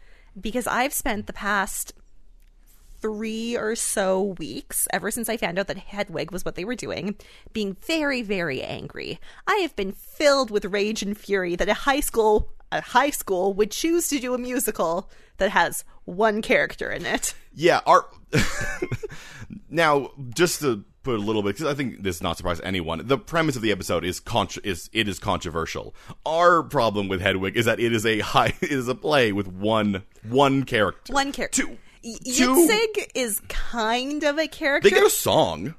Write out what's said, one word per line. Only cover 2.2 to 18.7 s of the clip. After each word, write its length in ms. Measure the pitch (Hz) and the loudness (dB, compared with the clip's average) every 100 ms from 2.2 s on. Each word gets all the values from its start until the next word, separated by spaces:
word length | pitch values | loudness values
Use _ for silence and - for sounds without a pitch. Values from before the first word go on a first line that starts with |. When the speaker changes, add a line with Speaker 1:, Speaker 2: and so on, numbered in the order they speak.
| - - - _ - - - - | -20 -20 -20 _ -20 -20 -20 -8
Speaker 1:
three 560 | 220 214 220 220 233 240 | -6 -4 -6 -6 -4 -4
or 180 | 214 | -2
so 480 | 226 - 220 190 190 202 170 | -2 -2 0 2 2 0 -4
weeks, 480 | 143 185 - - - | -8 -10 -8 -4 -2
ever 180 | 190 196 | -2 -4
since 180 | 233 226 | -4 -4
I 80 | 220 | -2
found 220 | 185 175 | -2 -2
out 80 | 196 | -4
that 100 | 190 | -6
Hedwig 520 | - 202 202 151 156 | -8 -8 -6 -6 -6
was 140 | 185 | -4
what 100 | 160 | -6
they 100 | - | -6
were 100 | 196 247 | -6 -6
doing, 400 | 113 87 185 202 - - - | -6 -4 -4 -6 -12 -20 -8
being 240 | 220 196 190 - | -4 -4 -4 -2
very, 360 | 320 285 247 | 0 0 -2
very 400 | 202 196 165 131 | -2 -2 -2 -4
angry. 560 | - - - - 67 - - - - | -6 -8 -10 -10 -10 -10 -14 -8 -2
I 80 | 415 | 0
have 120 | 330 | 0
been 180 | - 196 | -4 -8
filled 580 | - - - 294 277 226 | -8 -10 2 4 4 2
with 120 | 208 | -2
rage 380 | 202 202 208 220 | -2 -2 0 -2
and 160 | 196 202 | -4 -6
fury 380 | - 196 180 175 | -2 -2 0 0
that 120 | 190 | 0
a 60 | |
high 260 | 208 285 277 | 0 2 0
school, 500 | - - 214 214 - - - | 0 4 6 4 2 -8 -6
a 80 | 160 | -6
high 300 | - 247 285 | 2 4 4
school 420 | - - 180 196 | 0 -2 0 2
would 160 | 196 214 | 2 0
choose 340 | - 320 339 - | 0 0 0 0
to 100 | 277 | -2
do 140 | 247 | -2
a 40 | 247 | -4
musical 720 | 247 254 - - 170 175 - - - - | -2 -2 -2 0 0 -2 -6 -14 -12 -2
that 120 | 196 | 2
has 340 | 196 165 - - - - | 2 2 -2 -12 -16 -8
one 360 | 175 220 208 | 2 2 2
character 480 | 220 185 - - - | 2 2 2 -4 -6
in 160 | - 120 | -6 -4
it. 260 | 247 - - - | -2 -4 -8 -14
Speaker 2:
Yeah, 260 | - 165 143 - | 0 4 4 6
our, 200 | 180 - - - | 4 4 -10 -2
<laughs> 60 | 143 - - - | 0 2 0 -4